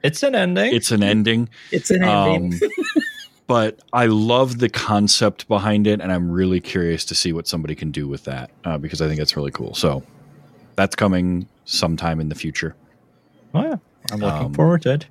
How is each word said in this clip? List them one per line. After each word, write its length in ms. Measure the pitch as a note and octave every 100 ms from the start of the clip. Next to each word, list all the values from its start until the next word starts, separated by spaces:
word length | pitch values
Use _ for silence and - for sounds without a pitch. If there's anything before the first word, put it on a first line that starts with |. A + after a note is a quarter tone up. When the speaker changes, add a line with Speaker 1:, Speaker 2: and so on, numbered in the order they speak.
Speaker 1:
It's 200 | D3 D#3
an 120 | C#4
ending. 380 | B3 F#3 F3+ A3
Speaker 2:
it's 160 | A#2 -
an 100 | A2
ending. 460 | G2+ G#2+ G#2+ A2+ A#2 - -
Speaker 3:
It's 180 | - -
an 120 | F#3
ending. 500 | - G#2 F#2+ F#2 F2+ F2
Speaker 2:
Um, 80 | - - - D#4
Speaker 3:
<laughs> 460 | - - - _ -
Speaker 2:
but 340 | A#2+ G#2+ - _
I 140 | A#2+ A#2+
love 520 | G#2+ A2 B2 C3 A#2+
the 100 | A#2+
concept 800 | - - G#2 G#2 - G#2+ - -
behind 380 | G#2 G#2 G#2 G#2
it, 140 | G#2
and 120 | F2+
I'm 180 | F2+ F2
really 300 | F2 F#2 F#2
curious 440 | - F#2+ E2+ E2 -
to 80 |
see 180 | - F2+
what 140 | E2 D#2+
somebody 260 | E2+ D2+
can 160 | D2+ D#2+
do 160 | D2 C#2+
with 160 | C#2
that, 260 | - C2 B1+ _
uh, 140 | - D#2
because 220 | D2+ D#2
I 40 | D#2
think 120 | D2+
that's 180 | D2+ -
really 140 | C#2+
cool. 220 | - -
So 280 | - E2 C2+ - - - - - - - -
that's 180 | G2
coming 540 | - G#2 F#2 F2+ F2+ F#2 _
sometime 560 | - - E2+ E2 E2+ D#2+
in 80 | D#2
the 60 |
future. 400 | D2+ E2 - E2 - _ _ _ _ _ _ _
Speaker 1:
Oh, 80 | D#3+
yeah. 140 | D4+ B3 _ _ -
I'm 80 | G#2+
looking 260 | G#2 D3+ C#3
Speaker 2:
Um, 80 |
Speaker 1:
forward 280 | C#3+ D#3+ E3+
to 100 | D3
it. 120 | C#3+ -